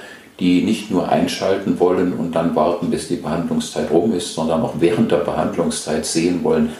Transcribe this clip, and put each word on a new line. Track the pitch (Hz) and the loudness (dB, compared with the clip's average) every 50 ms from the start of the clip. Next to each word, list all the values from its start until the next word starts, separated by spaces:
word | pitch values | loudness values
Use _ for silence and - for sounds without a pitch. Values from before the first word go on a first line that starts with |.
| - - - - - - - - | -14 -16 -18 -20 -20 -20 -6 -2
die | 92 90 90 90 87 | 2 2 4 4 4
nicht | 98 110 - - - | 2 0 -2 -2 -2
nur | 98 90 82 - | -2 -2 0 0
einschalten | - 78 85 92 - - 98 95 98 98 - 90 90 82 | 0 0 0 0 -2 -2 0 0 0 0 0 -2 0 2
wollen | 87 90 90 92 90 87 87 | 2 4 4 2 2 0 0
und | 80 82 85 82 | -2 -4 -2 -2
dann | 82 82 85 78 | 0 0 0 2
warten, | 78 78 85 85 - 85 - | 2 2 2 0 -2 -2 -2
bis | - - - - | -2 -2 -4 -4
die | 87 | -6
Behandlungszeit | - - 76 78 85 82 80 80 78 78 - - 76 78 78 | -4 -4 -4 -4 -4 -2 -2 -2 -4 -4 -4 -4 -4 -2 2
rum | 78 82 - - - | 2 2 4 2 2
ist, | 87 - - - | 0 -2 -4 -4
sondern | 82 80 80 82 80 76 | -4 -2 0 0 0 0
auch | - - - | -2 0 2
während | 170 170 - 131 117 - | 2 4 4 4 2 2
der | - | 2
Behandlungszeit | - - - - 82 - - - - 82 80 78 - - 80 78 80 - | 2 0 0 -2 -2 -2 -2 -2 -2 -2 -2 -2 -4 -4 -4 -4 -2 -2
sehen | - - 82 82 90 90 85 78 | -2 0 2 2 2 2 0 2
wollen, | 80 80 78 76 - - - | 2 2 2 2 0 -2 -6